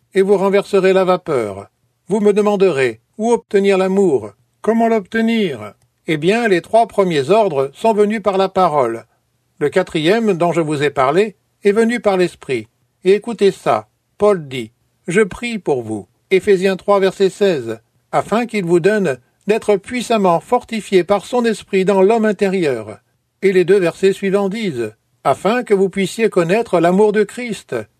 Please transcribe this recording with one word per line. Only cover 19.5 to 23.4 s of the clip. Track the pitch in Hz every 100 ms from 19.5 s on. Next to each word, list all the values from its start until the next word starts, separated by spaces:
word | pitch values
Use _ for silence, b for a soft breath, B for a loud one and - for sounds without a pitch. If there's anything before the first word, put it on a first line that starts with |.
| 220 220 202
puissamment | - 247 220 226 190 165
fortifié | - 247 - 226 - 185
par | 165 202 -
son | 247
esprit | 233 202 - 190
dans | 185 196
l'homme | 190 233
intérieur. » | 214 208 196 190 156 117 107 101 _ _ _ _